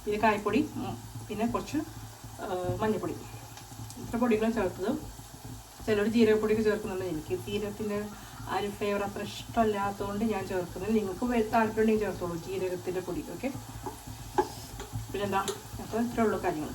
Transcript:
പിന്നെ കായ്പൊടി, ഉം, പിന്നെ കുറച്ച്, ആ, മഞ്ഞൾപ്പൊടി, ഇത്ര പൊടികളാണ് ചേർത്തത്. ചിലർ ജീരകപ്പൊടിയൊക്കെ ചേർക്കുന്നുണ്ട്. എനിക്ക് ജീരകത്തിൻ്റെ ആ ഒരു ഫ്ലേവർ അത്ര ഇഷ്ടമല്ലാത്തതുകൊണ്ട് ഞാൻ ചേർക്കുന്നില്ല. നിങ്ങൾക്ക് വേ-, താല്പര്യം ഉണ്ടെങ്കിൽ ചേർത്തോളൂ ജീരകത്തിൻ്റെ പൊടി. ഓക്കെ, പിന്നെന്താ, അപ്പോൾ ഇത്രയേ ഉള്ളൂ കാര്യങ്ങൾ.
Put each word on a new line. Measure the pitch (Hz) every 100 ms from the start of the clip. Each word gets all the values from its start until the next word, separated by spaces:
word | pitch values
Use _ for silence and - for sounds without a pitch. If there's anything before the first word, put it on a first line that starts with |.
പിന്നെ | - 208 226
കായ്പൊടി, | 208 202 208 311 -
ഉം, | 202 - - - -
പിന്നെ | 202 233
കുറച്ച്, | - - 294 302 - - - - -
ആ, | - 180 180 180
മഞ്ഞൾപ്പൊടി, | 220 190 175 143 - - - - - - - -
ഇത്ര | - 233
പൊടികളാണ് | 247 208 220 226
ചേർത്തത്. | 185 - 190 311 - - - - - - - - -
ചിലർ | 208 214
ജീരകപ്പൊടിയൊക്കെ | 226 220 214 214 220 214
ചേർക്കുന്നുണ്ട്. | 202 214 185 185
എനിക്ക് | 156 - 185 -
ജീരകത്തിൻ്റെ | 202 202 208 208 202 208 - - - -
ആ | -
ഒരു | 202 202
ഫ്ലേവർ | 208 202 202
അത്ര | 202 208
ഇഷ്ടമല്ലാത്തതുകൊണ്ട് | - - - 220 202 196 202 202 202 226
ഞാൻ | 196 190
ചേർക്കുന്നില്ല. | 190 175 180 196 220
നിങ്ങൾക്ക് | 196 185 247
വേ-, | 240 214
താല്പര്യം | 240 220 214
ഉണ്ടെങ്കിൽ | 220 214 202
ചേർത്തോളൂ | 180 180 170 175
ജീരകത്തിൻ്റെ | 190 180 180 - 180 180
പൊടി. | 160 143 170
ഓക്കെ, | 254 - - - - - - - - - 427 - - - - - -
പിന്നെന്താ, | 190 202 190 202 - - -
അപ്പോൾ | 208 214 240
ഇത്രയേ | 247 220
ഉള്ളൂ | 185 180
കാര്യങ്ങൾ. | 156 139